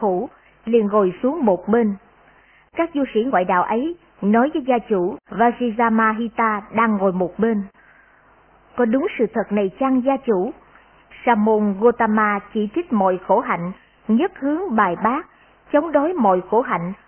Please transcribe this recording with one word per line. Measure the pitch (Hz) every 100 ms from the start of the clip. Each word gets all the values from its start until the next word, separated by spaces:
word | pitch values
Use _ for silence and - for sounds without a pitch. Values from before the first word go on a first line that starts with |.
hữu, | 214 180 247 - _ _ -
liền | 233 202
ngồi | 214 190 175
xuống | 254 330 226
một | 180 -
bên. | 233 214 196 - _ _ _ _ _ _ -
Các | 330
du | 285 269
sĩ | 220
ngoại | 247 202 185
đạo | 180
ấy | - 220 302 339 _ _
nói | 196 220 269
với | 320 254
gia | 247
chủ | - 202 175 269 -
Vajrasamahita | 175 240 233 240 214 233 220 220 220 233 - 226 208 208
đang | 202 226 208
ngồi | 196
một | 180 175 -
bên: | 226 214 196 - _ _ _ _ _ _ _ _ _ -
"Có | 240
đúng | 262 370 -
sự | 214
thật | 226 190
này | 208 196 -
chăng, | 269 262
gia | 247 269
chủ? | 254 190 208 - _ - _ _ _ - -
Sa | 226
môn | 214 214 208 190
Gotama | 233 233 226 214 214 202 -
chỉ | 220 208 330
trích | 349
mọi | 214 190 185 -
khổ | 196
hạnh, | 247 175 170 190 _ _ -
nhất | 220 359 -
hướng | 277 311 381 226
bài | 190 170
bác, | 214 277 - _ _ _ -
chống | 294 330
đối | 285 294
mọi | 359 208 185 180
khổ | 220
hạnh, | 254 185 170 196